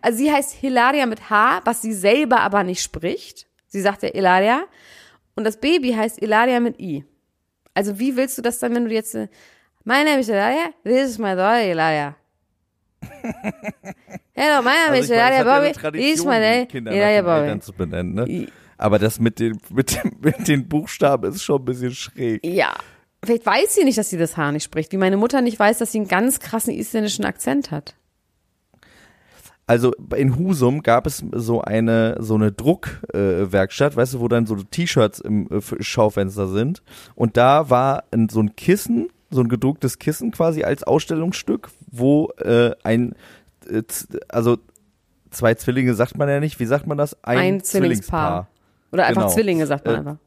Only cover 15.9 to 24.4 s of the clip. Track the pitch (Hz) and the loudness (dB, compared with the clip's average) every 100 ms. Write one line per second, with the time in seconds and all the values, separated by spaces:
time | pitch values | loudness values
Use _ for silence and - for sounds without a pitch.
15.9 | 151 269 311 330 233 220 240 247 - 226 | -2 0 0 2 2 4 2 0 -6 -4
16.9 | 202 208 214 180 165 147 104 - 95 87 | 0 4 4 4 2 2 -4 -8 -8 -6
17.9 | 87 90 87 120 180 - - _ _ 107 | -4 -4 -4 -4 -4 -8 -14 _ _ 0
18.9 | 104 107 - 113 - 113 110 - 120 131 | 2 2 2 0 2 -4 -4 -8 -2 0
19.9 | - - - 151 - - 143 123 147 151 | 0 -4 0 -2 0 0 0 0 -4 -4
20.9 | - 143 135 185 190 - 143 127 127 123 | 0 2 2 -2 -6 -2 -2 -2 -4 -6
21.9 | 127 - - 123 110 165 180 92 - - | -6 -14 -6 -4 -4 -2 0 0 -2 -14
22.9 | _ _ _ - 233 226 208 415 - 294 | _ _ _ -2 -2 0 2 2 2 2
23.9 | 214 214 175 165 - | 2 -2 -2 -4 -2